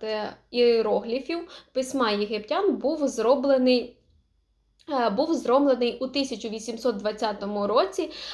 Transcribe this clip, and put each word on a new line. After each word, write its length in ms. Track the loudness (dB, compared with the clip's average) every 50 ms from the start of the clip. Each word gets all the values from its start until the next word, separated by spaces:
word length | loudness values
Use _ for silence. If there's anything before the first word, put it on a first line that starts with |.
| -6
е, 300 | -6 -4 -4 -4 -6 -10 -14 _ _
іерогліфів 1120 | 0 2 4 4 4 4 4 2 2 0 0 -2 -4 -4 -4 -4 -6 -6 -6 -10 -16 -20 -20 _ -4
письма 380 | -4 -4 -2 0 0 0 2
єгиптян 640 | 2 0 0 -2 -4 -6 -4 -2 -2 0 2 2 0
був 320 | 2 0 -2 0 0 0 -2
зроблений, 880 | 0 0 2 2 4 4 4 4 4 4 6 4 4 2 2 -4 -12 _ _ _ _ _ _ _ _ _ _ _ _ _ _ _ _ _ _ -4 -2 0
е, 80 | 0 0
був 240 | 2 0 0 0 0
зроблений 640 | -2 0 2 4 4 6 4 4 2 2 -2 -2 -4
у 100 | -8 -4
тисяча 420 | -2 -2 -2 -2 -4 -8 -8 -8
вісімсот 480 | -8 -8 -8 -8 -10 -4 -2 -2 -2 -2
двадцятому 720 | -4 -6 -4 -2 -4 -4 -4 -4 -6 -6 -4 -4 -2 2
році, 440 | 2 2 2 2 0 -6 -6 -6 -6 -12 -14 -14